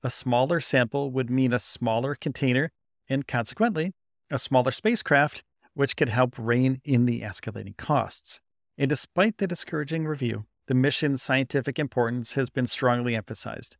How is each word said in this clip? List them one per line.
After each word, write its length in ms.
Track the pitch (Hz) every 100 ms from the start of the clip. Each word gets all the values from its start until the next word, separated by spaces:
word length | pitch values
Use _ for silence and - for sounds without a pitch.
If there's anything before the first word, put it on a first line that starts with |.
A 60 | 127
smaller 500 | - - 120 135 170
sample 520 | - 135 120 143 139
would 180 | 127 120
mean 220 | 127 131
a 80 | 120
smaller 540 | - - 120 113 131
container 580 | 143 - 127 135 123 160 _ _ _ _
and, 180 | 135 143
consequently, 640 | 127 113 - 233 175 170 - _ _ _
a 80 | 135
smaller 340 | - 131 127
spacecraft, 720 | - 214 233 - 143 147 - _ _ _
which 220 | - 139 -
could 140 | 143
help 260 | 110 127 -
rein 420 | 117 120 131 131
in 220 | - 127 123
the 160 | 117
escalating 540 | 110 - - 104 98 101
costs. 640 | - 147 107 - - - _ _ _ -
And 100 | 139
despite 500 | 139 - - 208 220
the 100 | 190
discouraging 580 | 170 - 160 147 160 156
review, 400 | 147 123 107 107 _ -
the 80 | 127
mission's 480 | 135 - 151 139
scientific 560 | - 135 131 143 131 139
importance 540 | 147 - 117 123 113
has 180 | - 127
been 160 | - 123
strongly 480 | - 127 120 120 113
emphasized. 600 | - 113 107 107 - -